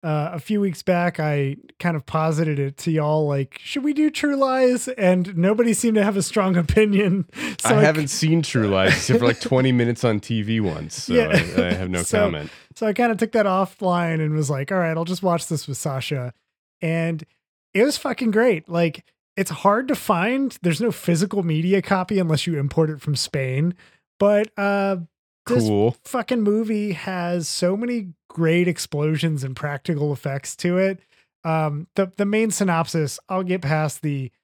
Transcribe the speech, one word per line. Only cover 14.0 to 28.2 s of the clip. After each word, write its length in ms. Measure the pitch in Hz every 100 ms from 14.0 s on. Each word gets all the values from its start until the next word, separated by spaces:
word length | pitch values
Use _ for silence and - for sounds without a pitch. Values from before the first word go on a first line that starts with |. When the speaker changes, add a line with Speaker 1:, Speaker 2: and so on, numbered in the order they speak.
| 170 160
Speaker 1:
and 120 | 156
was 140 | 156 143
like, 220 | 143 139
"All 60 | 190
right, 180 | 170 160
I'll 80 |
just 180 | 165 180
watch 240 | 190 170 -
this 200 | 156 -
with 80 | 135
Sasha." 560 | 160 131 - 143 123 - _ _ _ _
And 420 | 165 165 165 165 - _ _ _ _
it 100 | -
was 120 | 254 285
fucking 360 | 277 247 226
great. 360 | 208 247 180 -
Like, 360 | 170 170 147 _ _ _ -
it's 140 | 190
hard 360 | 156 196 214 262
to 60 |
find. 640 | 277 - 180 196 262 269 -
There's 180 | 175 156
no 100 | 233
physical 520 | - - 170 190 202
media 360 | 170 156 170 196
copy 380 | - 196 180 202
unless 280 | 175 156 -
you 120 | 156
import 320 | 139 - 156
it 100 | 151
from 140 | - 143
Spain. 580 | - 147 131 131 170 175 - _ _ _
But, 300 | 202 208 214 -
uh, 380 | 202 202 196 190 170 _ _ _ -
this 180 | 240
Speaker 2:
Cool. 320 | 110 101 110 123
Speaker 1:
fucking 380 | - 254 - 247
movie 500 | 208 214 220 214 208
has 560 | 175 - 185 175 175 156
so 280 | - 180 196
many 360 | 240 240 190 160